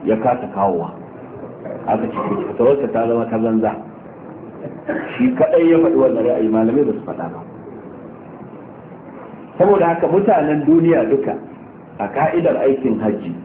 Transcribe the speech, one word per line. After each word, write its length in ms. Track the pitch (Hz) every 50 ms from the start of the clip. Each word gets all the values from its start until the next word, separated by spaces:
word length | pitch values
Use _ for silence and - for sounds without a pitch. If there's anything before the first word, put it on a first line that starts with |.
| -
Ya 100 | - 110
kasa 280 | 104 - 127 123 123 - 92 -
kawowa. 400 | 101 98 98 90 85 82 - - - - - - - - - - - - - - - - - - - -
Aka 180 | - 208 - -
ce 140 | - - - - 175 202 202 - - -
fatawarsa 340 | - 120 127 143 139 139 110 110
ta 140 | 113 113 113
zama 160 | 117 117 113
ta 120 | 113 113 110
banza. 340 | 113 113 110 110 110 107 - - - - - - - - - - - - - - - - - - - - - - - - - - - - -
Shi 160 | - 247 254 254
kaɗai 320 | - 156 160 175 165 165
ya 120 | 165 165 160
faɗi 180 | 160 - -
wannan 240 | 135 131 127 113 113 113
ra'ayi, 240 | 120 123 110 113
malamai 380 | 110 110 113 113 113 120 143 143
ba 80 | 120 104
su 80 | - - 85
faɗa 160 | 78 78 82 85 -
ba. 80 | - - - - - - - - - - - - - - - - - - - - - - - - - - - - - - - - - - - - - - - - - - - -
Saboda 320 | - 180 202 202 180 170
haka 220 | 170 170 170 170 160
mutanen 560 | 165 196 196 - 202 165 147 151 151 147 143
duniya 400 | 147 160 165 165 170 165 - - -
duka 240 | 139 135 135 - - - - - - - - - - - - - - -
a 60 | 104 101
ka'idar 480 | - 135 151 160 165 175 156 156 131
aikin 400 | 123 127 135 135 131 - 120 110
hajji 320 | 104 110 107 98 90 87 85 85 - -